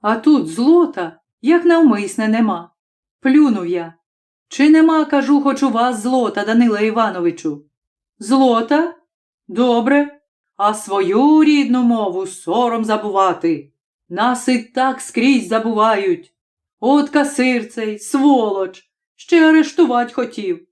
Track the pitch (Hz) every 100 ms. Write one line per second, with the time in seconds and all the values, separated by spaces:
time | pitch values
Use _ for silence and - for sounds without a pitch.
0 | 208 226 302 285 160 - 254 339 339 -
1 | 165 - _ _ 247 339 349 330 311 202
2 | 202 - 214 220 220 175 170 _ _ _
3 | _ _ 262 285 294 208 175 175 165 _
4 | _ _ _ _ _ - 294 320 320 320
5 | 302 285 269 285 277 269 269 226 247 226
6 | 220 254 240 208 202 226 240 208 214 220
7 | 220 185 170 165 160 143 _ _ _ _
8 | _ _ 202 269 262 226 226 294 339 -
9 | _ _ _ _ _ 220 247 233 226 285
10 | 285 285 _ _ _ _ 202 214 - 196
11 | 185 208 285 311 302 294 262 247 240 233
12 | 202 180 190 - - 208 247 226 220 214
13 | 208 196 190 165 165 151 - _ _ _
14 | _ 175 233 247 - 247 - - 262 262
15 | - - 247 262 175 220 226 214 220 208
16 | 196 170 - _ _ _ _ _ 220 294
17 | 285 294 285 285 254 247 214 - 220 208
18 | - 277 285 262 214 196 185 185 _ _
19 | _ _ - 339 320 320 302 - 302 240
20 | 240 - 233 - 196 170 _